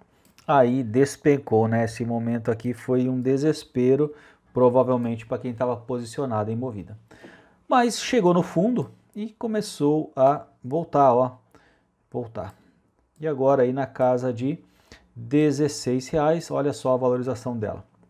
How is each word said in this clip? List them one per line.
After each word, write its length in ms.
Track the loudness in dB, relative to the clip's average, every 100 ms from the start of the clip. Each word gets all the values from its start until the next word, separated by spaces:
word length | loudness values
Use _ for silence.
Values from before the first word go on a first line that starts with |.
| _ _ _ _ 0
aí 360 | 4 4 2
despencou, 840 | 0 2 2 2 2 2 2 2 4
né? 160 | 2
Esse 220 | -2 -4 -4
momento 440 | -4 -4 -4 -4
aqui 240 | -4 -6
foi 360 | -8 -2 0 0
um 120 | 0
desespero, 960 | 0 0 0 -2 -4 0 2 2 0 -4 -20 _ _
provavelmente 720 | 2 4 6 2 0 -2 -6 -8
pra 120 | -8
quem 160 | -8
tava 220 | -6 -4 -4
posicionado 760 | -6 -8 -8 -8 -4 -4 -4
em 60 | -4
Movida. 420 | -6 -10 -14 -18 _ -20 -20 -20 _ _ 0
Mas 320 | 2 2 -2
chegou 340 | -2 2 4
no 80 | 2
fundo 480 | 0 -2 0 -2 -4 -12 _
e 160 | -12 -12 -10
começou 760 | -6 -4 -6 -2 0 0 -2 2
a 300 | 2 2 -6 _
voltar, 500 | -6 -6 -2 4 6
ó, 240 | 6 2 -4 _ _ _ _ _ _ _
voltar. 460 | -12 -10 -12 -14 -16 _ _ _ _ _ _
E 80 | -6
agora 360 | 0 4 4
aí 100 | 2
na 120 | 0 -6
casa 460 | 0 0 2 -2
de 260 | -4 -4 -6 _ _ _ -20 _
dezesseis 920 | -18 -2 2 2 2 -2 -2 -2 -2 -2
reais, 420 | 0 0 0 -2
olha 220 | -4 -2
só 220 | -2 -2
a 40 | 0
valorização 600 | 0 0 -2 -6 -6 -6
dela. 280 | -6 -8 -16 _